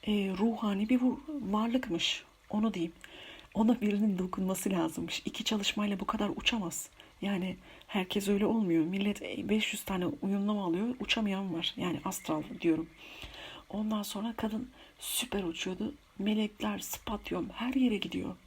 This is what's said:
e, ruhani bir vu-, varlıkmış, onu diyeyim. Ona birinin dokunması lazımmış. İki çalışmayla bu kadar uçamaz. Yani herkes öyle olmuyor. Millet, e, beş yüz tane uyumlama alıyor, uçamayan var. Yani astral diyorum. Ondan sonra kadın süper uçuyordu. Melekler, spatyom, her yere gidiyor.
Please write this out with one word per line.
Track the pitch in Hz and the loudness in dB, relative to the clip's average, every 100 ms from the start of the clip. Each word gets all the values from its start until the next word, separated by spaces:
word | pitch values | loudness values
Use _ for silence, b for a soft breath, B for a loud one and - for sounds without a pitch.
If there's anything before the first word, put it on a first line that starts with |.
| - | 2
e, | |
ruhani | 208 196 185 226 220 214 196 220 | 2 2 2 2 2 0 0 4
bir | 247 | 4
vu-, | 254 294 - | 4 0 -6
varlıkmış, | 302 196 208 226 247 233 330 - - - _ _ | -6 0 2 2 0 0 0 0 -2 -6 _ _
onu | 208 220 | 0 2
diyeyim. | 185 165 - B B B B B | 2 -4 -4 B B B B B
Ona | - 220 233 | 2 6 6
birinin | 208 202 214 185 | 4 4 4 2
dokunması | 185 185 185 190 - | 0 0 0 2 2
lazımmış. | 185 160 - 170 - | 2 2 -2 -6 -4
İki | - - | -6 -4
çalışmayla | 220 220 202 - 208 196 | 0 0 0 0 0 0
bu | 202 | -2
kadar | - 208 - | 0 0 0
uçamaz. | - 233 175 - - B B B | 0 0 -2 -4 -10 B B B
Yani | 196 196 185 180 B B B | -2 0 0 -4 B B B
herkes | 202 185 208 196 | -2 0 0 2
öyle | 202 214 | 4 4
olmuyor. | 226 196 165 | 4 4 4
Millet, | 160 196 202 202 | 4 2 0 -2
e, | - - - | -4 -6 0
beş | 214 214 | 2 2
yüz | 208 | -4
tane | - 190 180 | -2 0 0
uyumlama | - 196 202 202 208 | -2 -2 0 0 0
alıyor, | 185 170 226 247 | 0 0 0 -2
uçamayan | 208 - 208 190 196 | -2 0 0 0 -2
var. | 165 170 - | -2 -4 -2
Yani | 180 160 | -2 -2
astral | - 185 - 156 151 - | -4 -6 -2 -2 -2 -2
diyorum. | 170 160 165 B B B B B B B - | 2 2 0 B B B B B B B -8
Ondan | 196 214 214 | -4 0 -2
sonra | 202 202 220 226 | -2 -4 -4 -2
kadın | 220 214 254 B B B | -2 -2 -6 B B B
süper | - - - 202 | -4 -2 0 0
uçuyordu. | 185 165 - 185 214 - - - | -2 -2 -4 -2 -4 -4 -18 -2
Melekler, | 196 214 208 208 214 202 | 2 2 2 -2 -4 -4
spatyom, | - - - 208 - 185 196 | -6 -8 -6 -6 -2 -2 -4
her | - 240 | -4 0
yere | 262 254 208 | 4 4 4
gidiyor. | - 180 185 180 | -2 -4 -4 -6